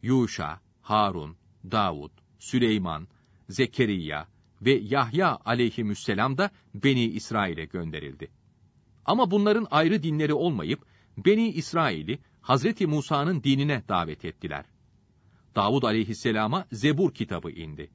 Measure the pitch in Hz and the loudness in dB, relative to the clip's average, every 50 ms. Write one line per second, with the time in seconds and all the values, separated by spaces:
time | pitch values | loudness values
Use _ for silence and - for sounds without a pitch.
0 | - 110 131 131 120 110 - - 85 73 80 - _ _ _ _ _ - 107 107 | 0 2 2 2 2 0 -2 -6 -6 -6 -6 -10 _ _ _ _ _ 0 2 4
1 | 104 101 92 87 76 76 82 _ _ _ _ _ - 95 104 110 101 95 80 71 | 4 2 0 -4 -8 -10 -12 _ _ _ _ _ -12 -2 0 0 2 0 0 -4
2 | 71 76 _ _ _ _ _ _ - - - 127 120 113 110 104 92 87 80 76 | -10 -14 _ _ _ _ _ _ -12 -2 0 2 4 4 2 2 0 -2 -6 -6
3 | 82 - _ _ _ _ _ _ _ - 95 - 131 117 - - 123 107 101 92 | -10 -14 _ _ _ _ _ _ _ -14 -2 -2 -2 -2 0 0 0 0 0 -2
4 | 82 76 76 76 78 - _ _ _ _ _ _ 101 123 139 117 104 101 123 139 | -4 -6 -8 -8 -10 -12 _ _ _ _ _ _ 2 2 2 2 2 0 0 0
5 | 127 117 110 165 190 170 127 - - 110 117 120 123 117 - - 113 104 104 - | 0 0 0 0 0 0 0 -2 -2 -2 0 2 2 0 0 -2 -4 -4 -4 -4
6 | - - 104 98 110 131 135 131 190 202 _ _ _ _ _ 101 - 139 135 127 | -2 -4 0 0 0 0 0 0 -2 -4 _ _ _ _ _ 0 2 2 4 4
7 | 120 113 - 107 - - 117 107 101 92 82 80 80 78 - 92 85 80 76 78 | 2 0 -2 -4 -8 -2 0 0 0 0 -2 -6 -8 -8 -8 -6 -6 -6 -8 -8
8 | 73 69 67 - 69 - _ _ _ _ _ _ _ _ _ _ _ _ _ _ | -10 -10 -12 -14 -16 -16 _ _ _ _ _ _ _ _ _ _ _ _ _ _
9 | _ - 156 247 262 180 185 208 202 208 208 220 220 - - 151 160 165 202 214 | _ 0 2 2 4 4 4 2 4 4 4 2 2 2 2 4 4 4 4 2
10 | 143 165 151 151 151 151 151 139 156 180 151 104 78 80 120 - - _ _ _ | 0 0 0 0 2 2 2 2 2 0 0 -2 -2 -2 -4 -4 -6 _ _ _
11 | _ _ _ - 101 175 208 220 226 226 165 156 151 - - 170 160 135 92 78 | _ _ _ 0 4 4 4 6 4 0 0 -4 -6 -2 -2 0 0 0 -2 -4
12 | 76 82 120 - _ _ _ _ _ - 127 135 139 208 233 - 202 165 147 151 | -4 -6 -6 -8 _ _ _ _ _ 2 2 2 2 0 0 0 0 0 0 -2
13 | 135 - 156 143 143 160 185 151 107 151 135 135 143 147 147 120 98 - 104 90 | -2 0 0 0 0 0 -2 0 2 2 2 2 2 0 -2 -2 -2 -2 0 0
14 | 85 80 76 - - 85 78 _ - 85 73 71 71 _ _ _ _ _ _ _ | 0 -2 -6 -10 -10 -12 -12 _ -10 -8 -8 -8 -10 _ _ _ _ _ _ _
15 | _ _ _ _ _ _ _ _ _ _ _ 110 101 101 117 139 135 117 107 113 | _ _ _ _ _ _ _ _ _ _ _ 0 2 2 2 2 2 2 2 0
16 | 110 98 113 - - 127 110 107 107 110 131 190 185 - - 110 104 151 151 139 | 0 -2 -6 -4 -2 -2 0 0 0 0 -2 -4 -4 -6 -10 0 0 0 2 4
17 | 190 160 - - 117 - 98 82 - 87 76 82 82 78 76 76 76 - _ | 2 0 0 -2 -6 -6 -6 -8 -8 -8 -10 -10 -12 -12 -12 -14 -16 -16 _